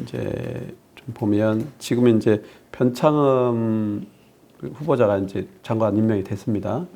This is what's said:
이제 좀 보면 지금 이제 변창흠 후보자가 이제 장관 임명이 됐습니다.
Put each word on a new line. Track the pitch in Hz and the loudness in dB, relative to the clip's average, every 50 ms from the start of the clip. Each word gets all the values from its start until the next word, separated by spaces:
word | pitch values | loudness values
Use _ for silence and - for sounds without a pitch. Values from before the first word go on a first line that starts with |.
이제 | - - - 120 107 98 - - - 82 - - - - - - _ _ _ | -10 -8 -8 -8 -6 -6 -6 -6 -6 -8 -8 -8 -10 -12 -14 -18 _ _ _
좀 | - - 127 117 | -16 -14 -14 -8
보면 | - 113 104 101 104 110 110 110 110 135 147 - - | -4 -2 0 2 2 2 2 0 -2 -4 -6 -10 -14
지금 | - - 120 120 123 120 113 | -6 -2 0 4 6 6 6
이제 | 107 - 117 104 104 - - - - _ _ | 6 4 4 2 2 0 -8 -20 -20 _ _
변창흠 | - - 131 127 120 - - 151 151 147 143 135 131 127 123 123 117 117 117 113 110 110 107 104 104 98 90 - - _ _ _ _ _ _ _ _ - 139 143 139 | -4 0 0 0 0 2 2 2 4 4 4 4 4 4 2 2 0 0 0 0 0 0 -2 -2 -4 -6 -8 -12 -18 _ _ _ _ _ _ _ _ -14 -14 -14 -12
후보자가 | 143 147 170 139 123 117 101 101 98 | -8 -2 -2 2 2 4 4 4 2
이제 | 98 95 - 95 90 - - - - | 0 -2 -4 -8 -8 -8 -14 -16 -6
장관 | - 117 110 113 107 101 | -4 -2 0 0 2 2
임명이 | 107 110 113 107 98 92 | 2 2 2 2 0 -2
됐습니다. | - 107 98 - 123 107 98 95 98 107 147 180 - - | -4 -8 -6 -4 -4 -4 -2 -2 -4 -4 -4 -6 -10 -8